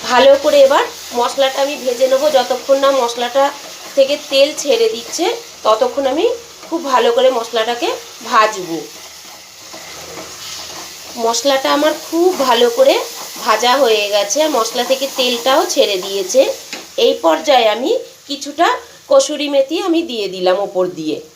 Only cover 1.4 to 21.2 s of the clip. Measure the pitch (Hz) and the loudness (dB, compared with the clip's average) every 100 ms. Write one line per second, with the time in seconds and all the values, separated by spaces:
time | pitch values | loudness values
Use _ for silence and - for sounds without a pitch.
1.4 | 269 262 277 285 254 233 254 262 302 285 | -2 0 -2 -2 -4 0 2 2 4 2
2.4 | 247 247 - 269 269 269 233 233 240 269 | 0 -4 0 2 4 2 0 -2 -2 0
3.4 | 277 - - - - - 269 294 - 269 | 0 -2 -16 -18 -6 0 2 0 -2 2
4.4 | 285 302 294 233 226 226 233 - 370 466 | 2 0 -2 2 2 -2 -8 -4 -2 -4
5.4 | - - - 220 247 269 269 285 453 480 | -10 -6 0 2 0 0 -2 0 0 -2
6.4 | - - - 330 269 254 240 233 254 247 | -10 -20 -8 -8 -2 2 2 4 2 0
7.4 | 226 233 220 240 359 508 - - 226 240 | -4 -4 -2 -2 -4 -6 -10 -16 0 2
8.4 | 214 208 165 160 143 - - - - - | 2 0 -8 -8 -8 -16 -20 -20 -20 -20
9.4 | - - - - - - - - - - | -20 -20 -20 -18 -16 -16 -16 -14 -14 -14
10.4 | - - - - - - - 233 226 233 | -14 -14 -14 -14 -16 -16 -16 -4 -2 0
11.4 | 277 269 277 285 311 311 - 330 359 - | 2 0 2 2 0 -2 -6 2 2 2
12.4 | 269 240 240 233 269 415 - - - - | 2 4 2 4 4 4 -2 -12 -14 -8
13.4 | 240 247 240 254 254 214 208 202 202 277 | -2 0 2 2 4 2 0 0 0 0
14.4 | 311 254 220 247 240 262 269 - 254 240 | 0 0 -2 -2 -2 -2 -2 -2 -2 0
15.4 | 254 277 370 - 214 190 190 196 185 254 | 2 2 2 2 2 0 -4 -6 0 2
16.4 | 381 539 - - - - 240 - 330 311 | 2 0 -10 -16 -12 0 0 2 0 0
17.4 | 294 262 220 214 277 508 - - - 277 | 2 4 4 0 -2 -2 -4 -18 -12 -12
18.4 | 277 294 359 508 - - - 269 277 294 | -10 0 0 0 -8 -20 2 2 2 -4
19.4 | 294 285 269 330 392 330 330 233 196 185 | -2 0 0 -2 0 -2 -2 -6 -6 -2
20.4 | 180 185 202 185 185 143 156 143 | 0 0 -2 -2 -2 -4 -6 -6